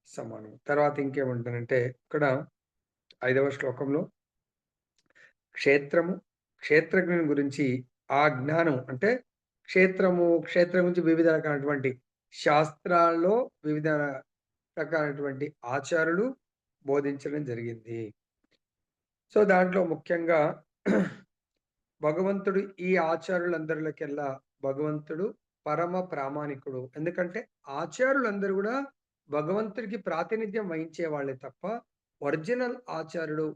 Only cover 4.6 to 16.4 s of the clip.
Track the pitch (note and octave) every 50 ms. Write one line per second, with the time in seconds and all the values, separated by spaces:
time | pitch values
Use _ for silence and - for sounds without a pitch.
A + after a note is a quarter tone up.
4.6 | _ _ _ _ _ _ _ _ _ _ _ _ - - _ _ _ _ - -
5.6 | - C#3+ C#3 C#3+ C#3+ - - E3+ E3 F3 F#3+ F#3 - _ _ _ _ _ _ _
6.6 | - - D3 D#3+ D#3+ - - F#3 - E3+ F3+ E3+ E3 D3 C#3+ C#3+ C#3 C#3 C3+ D#3
7.6 | C#3+ B2+ B2 C3 - _ _ _ _ - C3+ C#3 D3 D3+ C3 B2+ C3 D3 D#3 E3+
8.6 | E3+ D#3+ C#3 B2+ B2 - C3+ C3 - G#3+ B3+ B3 - _ _ _ _ _ _ _
9.6 | _ - - F#3 F#3 F#3 F#3 - G3 F3+ F3+ F3 F3 E3+ E3+ D#3+ D#3 - - F3+
10.6 | F3 F3 F3+ F3+ F3 F3 F3 F3+ D#3+ E3 D#3+ E3 E3 E3 D#3+ D#3 D#3 D#3 D3 C#3
11.6 | C3+ D3 D3 C3+ C3 C3 B2+ - _ _ _ _ _ _ - - - D#3+ D3 D3+
12.6 | D#3 D#3 - _ - F3 F3 E3+ E3+ E3+ E3 E3 E3+ - - E3 - - _ _
13.6 | - D3+ D3+ D3+ D3+ D#3 D3+ D3 D3 C#3+ C3+ C3 - _ _ _ _ _ _ _
14.6 | _ _ - E3 D3+ D3+ E3 D#3 D3+ D3 C#3 D3 C#3+ C#3 C3+ C3 C#3+ - - _
15.6 | - A#2+ C3 - - - F3 D#3+ D#3+ E3 E3+ F#3 A3+ C4 C4 -